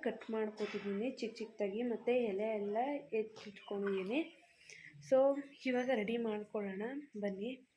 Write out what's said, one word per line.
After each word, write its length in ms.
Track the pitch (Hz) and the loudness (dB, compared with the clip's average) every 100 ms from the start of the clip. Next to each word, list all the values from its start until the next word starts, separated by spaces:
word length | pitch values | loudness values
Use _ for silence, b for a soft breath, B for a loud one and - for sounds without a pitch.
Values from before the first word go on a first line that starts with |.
| 240 | -2
ಕಟ್ 240 | 226 - 220 | -4 -4 -2
ಮಾಡ್ಕೊತಿದ್ದೀನಿ 720 | 214 208 208 208 202 196 240 262 | -2 -2 -4 -4 -2 -2 -2 -2
ಚಿಕ್ಕ 160 | 220 - | -6 -6
ಚಿಕ್ಕದಾಗಿ, 400 | 214 - 202 202 240 | -10 -2 -2 0 0
ಮತ್ತು 220 | 214 240 247 233 | 0 2 4 4
ಎಲೆ 200 | 190 220 214 | 2 0 0
ಎಲ್ಲ 160 | 202 208 269 285 - 220 | 0 0 0 0 -2 -2
ಎತ್ತಿಟ್ಕೊಂಡಿದ್ದೀನಿ. 1000 | 214 - - 202 - 202 202 190 185 254 330 - - B B B B B - | -2 -6 -14 -14 -6 -2 0 0 0 0 -2 -6 -20 B B B B B 4
So 80 | 262 277 277 285 - 262 | 6 8 4 -2 -4 0
ಇವಾಗ 180 | 247 247 254 | 2 4 2
ರೆಡಿ 160 | 202 233 233 | 2 0 0
ಮಾಡ್ಕೊಳ್ಳೋಣ 520 | 214 208 220 196 190 220 277 294 214 | -2 -2 -4 -2 -4 -4 -6 -8 -4
ಬನ್ನಿ. 280 | 202 190 220 262 - | -4 -2 -4 -6 -12